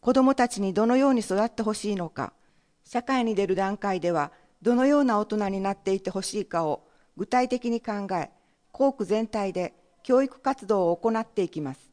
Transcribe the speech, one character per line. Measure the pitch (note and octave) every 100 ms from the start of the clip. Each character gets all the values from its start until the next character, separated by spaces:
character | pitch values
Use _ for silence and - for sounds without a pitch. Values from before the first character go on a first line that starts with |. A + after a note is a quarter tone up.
子 | -
ど | B3+
も | C4 C4+
た | A#3+
ち | -
に | G3
ど | F#3+ A3+
の | B3+
よ | C#4
う |
に | B3
育 | G#3 F#3+
っ | A3+
て | -
ほ | A3
し | G#3+ G#3
い | G3+
の | E3
か、 | - B2 _ _ _ _ _
社 | _ A#3+
会 | A#3+ C4
に | A#3
出 | G3+ G3
る | F#3+
段 | F#3+ G3+
階 | G3+ F#3
で | F3
は | E3 D3 - _ _
ど | - A#3+
の | C4+
よ | D4
う | C4+
な | G#3
大 | G#3+
人 | G#3+ G3
に | G3
な | G3
っ | G3
て | -
い | F#3+
て | F#3+
ほ | F#3+
し | F#3+ G#3
い | F#3+
か | E3+ D#3+
を | D3 _ _ _ -
具 | F#3
体 | B3+ B3
的 | B3 A#3+
に | A#3
考 | A#3 G#3 G3 F3+
え、 | D3+ _ _ _ _
校 | - C#4
区 | C4+ F#3+
全 | G#3+ A3
体 | G#3+ G3
で | F3+ F3 _ _ _
教 | - B3+
育 | C4+ -
活 | - C4+ F#3+
動 | G#3 F3
を | F3
行 | A3+ A3+
っ | A3+
て | -
い | F3
き | D#3+
ま | C#3+ C3+
す。 | _